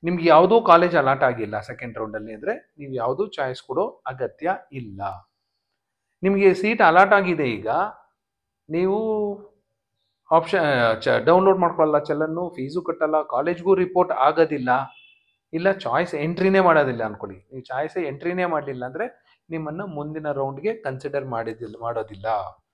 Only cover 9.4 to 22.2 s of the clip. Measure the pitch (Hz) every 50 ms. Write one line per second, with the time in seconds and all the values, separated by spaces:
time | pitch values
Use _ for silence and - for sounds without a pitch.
9.4 | - - _ _ _ _ _ _ _ _ _ _ _ _ _ _ _ _ 160 165
10.4 | 165 - - 190 165 147 139 123 120 117 113 110 - 135 120 117 117 143 170 185
11.4 | 185 196 190 185 180 170 170 - 160 156 151 147 147 - 156 147 160 160 160 170
12.4 | 180 170 - - 131 135 151 180 175 - 165 - 165 156 156 156 151 - - 120
13.4 | 143 160 175 170 170 185 196 180 185 180 185 180 180 - - 113 127 147 156 160
14.4 | 165 - 151 143 123 127 123 131 139 139 - - _ _ _ _ _ _ _ _
15.4 | _ _ - 160 170 190 196 196 - 123 117 143 175 175 - 151 143 160 170 -
16.4 | 185 190 190 190 190 180 165 156 147 131 123 113 113 110 107 98 - 101 95 95
17.4 | _ _ 131 131 127 - 131 131 151 156 - 190 175 143 135 143 147 170 180 180
18.4 | 180 175 165 151 135 139 135 127 127 127 135 160 214 247 - _ _ _ _ _
19.4 | _ _ 165 165 160 151 151 170 208 196 165 147 147 151 151 156 151 151 143 135
20.4 | 135 135 139 139 151 208 226 220 - 139 135 127 - 147 143 143 131 131 123 113
21.4 | 113 113 113 - 120 110 104 113 117 117 117 117 107 107 104 98